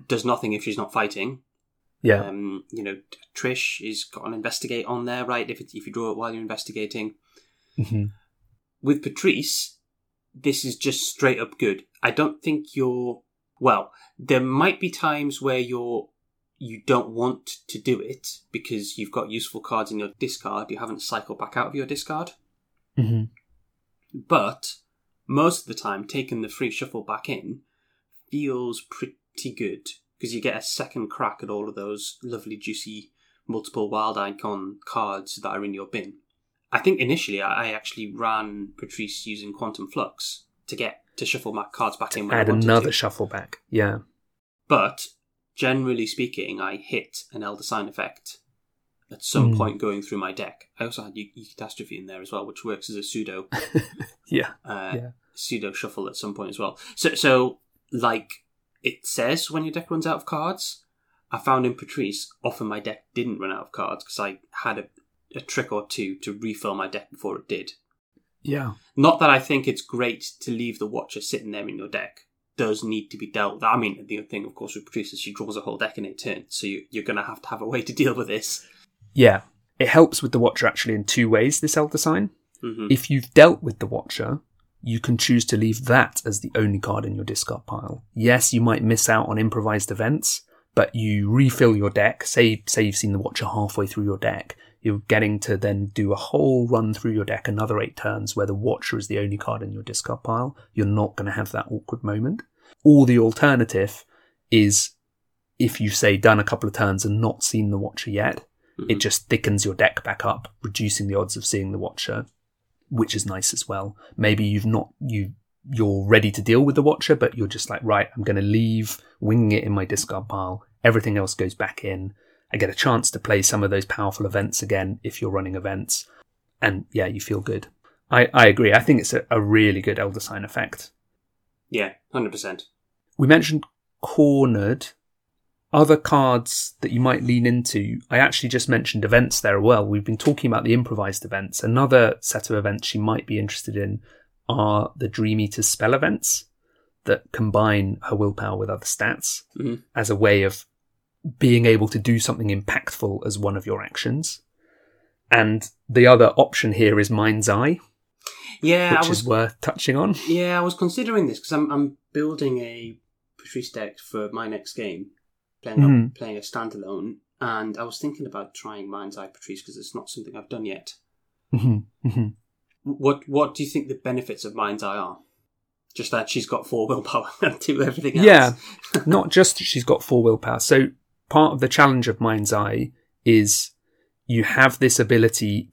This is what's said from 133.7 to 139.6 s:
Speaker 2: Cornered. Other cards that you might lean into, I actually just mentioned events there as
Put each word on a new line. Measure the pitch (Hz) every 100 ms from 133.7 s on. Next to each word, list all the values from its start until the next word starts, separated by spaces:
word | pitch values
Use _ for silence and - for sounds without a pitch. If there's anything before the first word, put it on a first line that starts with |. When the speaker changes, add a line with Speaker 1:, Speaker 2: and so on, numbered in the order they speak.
| _ _ _
Speaker 2:
Cornered. | - - 147 139 131 107 98 123 - - _ _ _ _ _ _ _
Other | 151 151 151
cards | - 147 131 123 120 - - -
that | -
you | 120
might | 127 123
lean | 123 123 120
into, | 123 120 107 104 113 -
I | 120
actually | 139 - 123
just | 123 127
mentioned | 117 113 123
events | 107 117 131 -
there | 107
as | 101